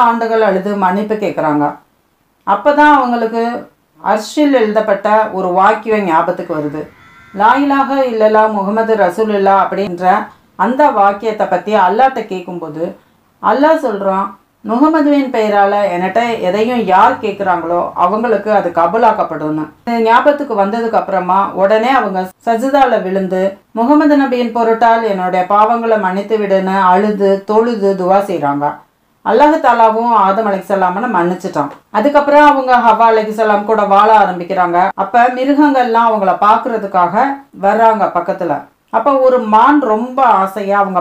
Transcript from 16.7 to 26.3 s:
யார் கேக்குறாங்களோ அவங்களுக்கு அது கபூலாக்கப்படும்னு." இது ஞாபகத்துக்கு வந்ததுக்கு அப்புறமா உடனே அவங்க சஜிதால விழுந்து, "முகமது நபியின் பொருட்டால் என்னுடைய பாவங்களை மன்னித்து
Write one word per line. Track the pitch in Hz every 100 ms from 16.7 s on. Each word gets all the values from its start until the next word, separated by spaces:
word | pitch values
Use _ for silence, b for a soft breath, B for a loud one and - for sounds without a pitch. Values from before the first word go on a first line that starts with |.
| 247 190
யார் | 185 233 262
கேக்குறாங்களோ | 214 196 190 175 165 175 - -
அவங்களுக்கு | 175 214 233 202 214
அது | 208 175 165
கபூலாக்கப்படும்னு." | 190 226 233 214 170 156 156 156 151 - -
இது | 233 220
ஞாபகத்துக்கு | 240 277 285 285 208
வந்ததுக்கு | 196 233 226 208
அப்புறமா | 185 190 180 190 196 185
உடனே | 196 220 240 269
அவங்க | 208 185 185 - -
சஜிதால | 226 269 285 254 214 185
விழுந்து, | 190 185 185 190 190 _ 220
"முகமது | 240 302 311 285
நபியின் | 254 247 233 226
பொருட்டால் | 226 226 233 226 226
என்னுடைய | 190 180 180 180
பாவங்களை | 202 220 233 226 214 190
மன்னித்து | 190 202